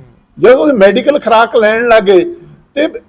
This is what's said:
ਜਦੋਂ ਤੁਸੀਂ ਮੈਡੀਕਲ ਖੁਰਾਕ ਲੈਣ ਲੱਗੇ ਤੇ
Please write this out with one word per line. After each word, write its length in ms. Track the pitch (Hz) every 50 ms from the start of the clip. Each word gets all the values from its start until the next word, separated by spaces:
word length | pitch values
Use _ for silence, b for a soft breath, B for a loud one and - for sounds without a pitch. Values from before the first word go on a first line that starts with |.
| 131 123 _ _ _ _ _ -
ਜਦੋਂ 260 | 147 220 254 277 311
ਤੁਸੀਂ 80 | 302 269
ਮੈਡੀਕਲ 460 | 214 190 202 196 247 247 294 285 285
ਖੁਰਾਕ 360 | - 220 226 220 233 226 -
ਲੈਣ 320 | 240 214 214 220 226 240
ਲੱਗੇ 480 | 240 226 220 190 190 196 175 170 - - - - - - _ _ _ -
ਤੇ 140 | 277 302 320 - - -